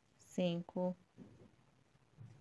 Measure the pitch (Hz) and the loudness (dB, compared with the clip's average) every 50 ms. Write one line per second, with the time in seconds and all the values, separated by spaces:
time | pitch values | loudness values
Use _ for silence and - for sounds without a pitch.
0 | _ _ - - - - - - 185 175 170 170 175 - - 185 180 180 180 - | _ _ -20 -20 -20 -4 2 4 4 6 4 2 0 -2 0 2 2 2 0 -2
1 | - - _ - - - - - - - - - - - - - - _ - - | -8 -18 _ -18 -16 -16 -16 -18 -20 -20 -20 -20 -20 -20 -20 -20 -20 _ -20 -20
2 | - - - - - - - - | -20 -20 -16 -14 -14 -14 -14 -8